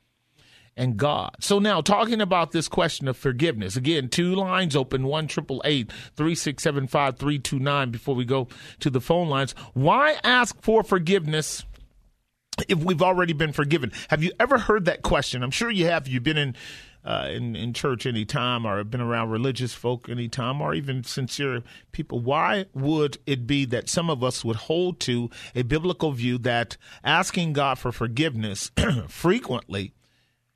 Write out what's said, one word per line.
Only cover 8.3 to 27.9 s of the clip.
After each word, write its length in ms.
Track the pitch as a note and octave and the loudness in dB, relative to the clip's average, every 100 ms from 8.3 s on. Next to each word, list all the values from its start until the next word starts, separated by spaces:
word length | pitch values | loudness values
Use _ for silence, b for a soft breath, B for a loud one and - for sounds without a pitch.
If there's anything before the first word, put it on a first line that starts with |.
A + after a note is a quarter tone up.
| C3+ B2 B B B | 0 -2 B B B
to 100 | D3+ | 0
the 120 | B2+ | 0
phone 260 | - E3+ E3+ | 2 2 2
lines. 260 | C3+ C3+ - B | 0 -2 -4 B
Why 420 | B2 C#3+ A3+ D4 D4+ | 0 4 6 4 4
ask 360 | A#3 B3 A#3+ - | 4 4 2 0
for 200 | - A3 | 2 4
forgiveness 840 | G#3 F#3+ D#3+ G3 D3+ D#3 D3+ - - - - _ _ _ _ _ _ - - | 4 2 4 2 2 -2 -2 -8 -12 -18 -20 _ _ _ _ _ _ -8 0
if 100 | F#3 | 0
we've 220 | E3+ E3 | 2 2
already 320 | F3+ F#3 F3 | 4 4 2
been 180 | D3+ D#3+ | 2 0
forgiven? 400 | C#3+ C#3+ D#3+ A#2 B B | 0 2 2 0 B B
Have 160 | D#3 | 0
you 80 | E3+ - | 2 2
ever 180 | B3 C4+ | 4 4
heard 280 | G3 G#3+ E3+ | 4 4 2
that 160 | D3+ | 0
question? 420 | - D#3 C3+ B2 | 2 2 0 -2
I'm 80 | B2 | -4
sure 180 | - A#3 | -2 -2
you 180 | G#3 E3 | 2 2
have. 200 | E3 C3+ | 2 0
You've 160 | B2+ | -2
been 140 | B2 D#3 | 0 0
in 180 | C#3 A2+ B B B B | 0 -4 B B B B
uh, 240 | - A1 C2+ | -4 -4 -2
in, 240 | F#2+ A#2+ G#2+ | -4 -4 -4
in 180 | A2+ | -6
church 320 | A2+ D3 A#2+ C3+ | -2 -2 -2 -2
any 200 | A2+ G#2+ | -2 -2
time 400 | C#3+ B2 B2 A2+ | -2 0 0 -2
or 120 | G2 | -2
have 140 | G#2 | -2
been 100 | B2 | -4
around 280 | A#2+ A#2 A2+ | -2 -2 -2
religious 440 | A2 C3 B2+ B2+ | 0 -2 -2 -6
folk 360 | - A#2+ B2 - | -4 -4 -4 -6
any 180 | A#2+ A#2+ | -8 -6
time 340 | - A#2 C#3 | -4 -4 -2
or 120 | D3+ | -2
even 300 | D#3 C#3 C3 | -4 -4 -6
sincere 600 | A#2+ - B2+ - C#3+ A#2+ - B B | -6 -6 -6 -4 -4 -4 -8 B B
people, 280 | - D#3 A#2+ | -10 -6 -4
why 460 | A#2+ D3 F3 G#3 F#3+ | 0 2 2 0 -2
would 440 | C#3 C#3 D#3 D3 - - | -4 0 2 0 -2 -4
it 220 | C3+ A#2 | -4 0
be 180 | C#3+ C3+ | 0 0
that 240 | A#2 - | -2 -2
some 200 | - E3+ | -2 0
of 140 | C#3+ | 0
us 220 | B2+ - A#2 | 0 -2 -2
would 100 | A2 | -4
hold 440 | - D#3+ F3+ E3+ | 0 0 0 -2
to 300 | - A#2+ A#2+ B B B2 | -2 -2 -2 B B -4
a 80 | |
biblical 480 | B2 D3+ F3 E3+ D#3+ | 0 0 0 0 0
view 260 | C3 A#2+ B2 | 0 0 0
that 400 | A#2+ A#2 A#2 - B B | 0 0 -2 -6 B B
asking 500 | - D#3+ F#3 F#3 E3 | 0 2 2 0 0
God 260 | D3 C#3 B2+ | 0 0 0
for 120 | B2+ | -4